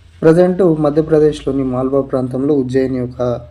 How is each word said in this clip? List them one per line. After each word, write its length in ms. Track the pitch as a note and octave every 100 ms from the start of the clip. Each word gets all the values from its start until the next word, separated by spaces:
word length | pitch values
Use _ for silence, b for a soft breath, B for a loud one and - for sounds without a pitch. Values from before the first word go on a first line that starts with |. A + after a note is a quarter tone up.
| _ -
ప్రజెంట్ 400 | D#3+ E3 F3+ F3+ F#3 D#3
మధ్యప్రదేశ్లోని 840 | D3 D3 D#3 D#3 D3+ D3 - C3+
మాల్వా 380 | C3 B2+ C3 C#3
ప్రాంతంలో 520 | C3+ C3 B2+ B2+ C#3
ఉజ్జయిని 460 | D3 B2 C3 C3 C3
ఒక 460 | B2 B2 B2 A#2+ -